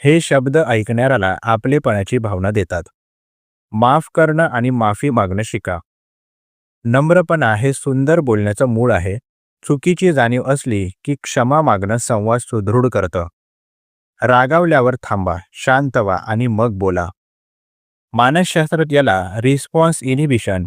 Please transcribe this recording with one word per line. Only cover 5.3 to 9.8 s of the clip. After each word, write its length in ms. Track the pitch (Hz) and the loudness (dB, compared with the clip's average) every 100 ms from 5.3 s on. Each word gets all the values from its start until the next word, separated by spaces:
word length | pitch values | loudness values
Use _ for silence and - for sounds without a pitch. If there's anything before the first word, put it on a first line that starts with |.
| 95 | -4
शिका. 360 | 113 - - 87 - _ _ _ _ _ _ _ _ _ | -6 -8 -8 -10 -12 _ _ _ _ _ _ _ _ _
नम्रपणा 680 | 117 127 156 175 170 160 120 | -2 0 4 2 4 0 0
हे 180 | 104 139 | 0 0
सुंदर 480 | 135 143 131 139 170 | -2 -4 -2 2 2
बोलण्याचं 460 | 135 107 104 104 131 | 2 0 0 0 0
मूळ 260 | 113 123 | 2 2
आहे. 240 | 98 92 104 - _ _ _ - | 0 -2 -8 -12 _ _ _ -4
चुकीची 460 | 143 | -2